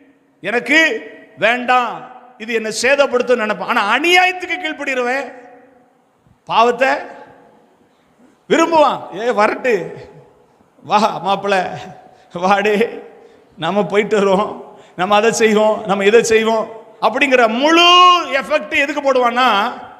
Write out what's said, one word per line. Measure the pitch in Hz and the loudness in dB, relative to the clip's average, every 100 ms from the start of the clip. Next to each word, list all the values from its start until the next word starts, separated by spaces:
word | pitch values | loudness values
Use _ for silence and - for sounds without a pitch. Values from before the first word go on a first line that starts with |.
| _ _ _ _ | _ _ _ _
எனக்கு | 175 240 247 302 320 226 - - - - | -6 -4 0 2 2 -2 -10 -20 -20 -2
வேண்டாம், | 208 247 247 254 233 165 - - - - | -2 0 0 0 0 -8 -14 -20 -20 -16
இது | 220 | -6
என்னை | 220 214 214 | -4 -4 -2
சேதப்படுத்தும் | 247 277 262 247 247 240 | 0 2 2 0 0 0
நினைப்பான். | 214 185 190 | 0 -4 -2
ஆனா | 226 202 247 | -2 0 0
அநியாயத்துக்கு | 339 359 359 359 359 339 | 2 4 2 -2 -8 -8
கீழ்ப்படுகிறவன் | 311 294 277 254 247 269 277 - - - - _ _ _ _ _ _ _ - | -8 -8 -6 -4 -2 -4 -6 -16 -20 -20 -20 _ _ _ _ _ _ _ -2
பாவத்தை | 190 240 240 262 - - - - - _ _ _ _ _ _ _ _ _ _ - | 2 2 2 -2 -2 -6 -18 -20 -20 _ _ _ _ _ _ _ _ _ _ -2
விரும்புவான். | 294 330 320 269 175 - 180 | 0 2 4 2 0 -10 -6
"ஏ | 240 | -4
வரட்டு, | 202 220 - 254 196 160 - - - - _ _ _ _ _ | 0 0 0 -2 -2 -4 -14 -20 -20 -20 _ _ _ _ _
வா | 135 202 208 156 180 | -4 0 0 -2 -4
மாப்பிள்ள, | 196 202 190 175 143 196 - - _ _ | -4 0 -2 -2 -10 -16 -20 -20 _ _
வாடே, | 175 185 202 208 208 240 - - - - _ _ - | -4 -2 0 0 0 -2 -6 -18 -20 -20 _ _ -10
நம்ம | 160 202 | -4 -4
போயிட்டு | 180 196 214 214 | -2 -2 0 0
வருவோம், | 196 190 233 - - - - - | 2 0 -2 -8 -18 -20 -18 -8
நம்ம | 190 208 | 0 2
அதை | 226 | 2
செய்வோம், | 226 220 208 214 208 - | 2 2 4 2 0 -2
நம்ம | 196 196 | 0 4
இதை | 226 | 4
செய்வோம்" | - 220 220 226 - - - - | 4 2 2 -2 -4 -12 -20 -4
அப்படிங்கிற | 214 240 285 254 226 | -4 0 2 4 2
முழு | 226 294 330 349 359 359 349 294 | 2 2 4 6 6 6 6 0
எஃபெக்ட் | 269 226 302 - 311 | -4 -2 -4 -2 -2
எதுக்கு | 277 294 | -2 -2
போடுவான்னா | 269 254 240 233 254 202 226 262 - | 0 0 0 2 2 2 -2 -6 -16